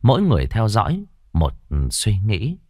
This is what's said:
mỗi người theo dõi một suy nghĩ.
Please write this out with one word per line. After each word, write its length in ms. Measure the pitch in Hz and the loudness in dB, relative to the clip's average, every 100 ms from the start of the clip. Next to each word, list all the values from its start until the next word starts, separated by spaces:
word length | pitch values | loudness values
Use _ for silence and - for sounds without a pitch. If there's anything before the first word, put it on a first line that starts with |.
mỗi 200 | 120 131 | 4 4
người 240 | 196 98 65 | 2 2 0
theo 220 | 110 110 | 0 0
dõi 360 | 107 - 180 202 _ _ | 0 0 -2 -6 _ _
một 220 | 80 76 - - 73 67 | -2 -2 -4 -6 -2 -2
suy 280 | - - 101 | -2 -2 0
nghĩ. 380 | 104 95 117 180 _ | 0 -2 -4 -8 _